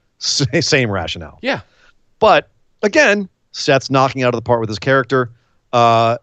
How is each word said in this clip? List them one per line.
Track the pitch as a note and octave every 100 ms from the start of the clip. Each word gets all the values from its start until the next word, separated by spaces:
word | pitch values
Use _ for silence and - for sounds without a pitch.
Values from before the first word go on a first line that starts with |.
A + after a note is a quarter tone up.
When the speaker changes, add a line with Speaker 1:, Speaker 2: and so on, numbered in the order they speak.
Speaker 1:
<laughs> | _ _
sa-, | - - C#3+ E3
same | - D3 A#2
rationale. | G2 D#2+ - D2+ -
Speaker 2:
Yeah. | B3 B3 - _ _ _ _ -
Speaker 1:
But | A3 D#3+ - _ _ -
again, | G#3+ D4+ C4+ G#3 G3 _ _
Seth's | - - C3+ -
knocking | C3+ C3 C3+
out | B2
of | A#2
the | A2+
park | A#2+
with | A2
his | G#2+
character. | - C3+ B2 C3+ A#2+ - _ _ _
Uh, | A#2+ A#2 A2+ A2+ A#2+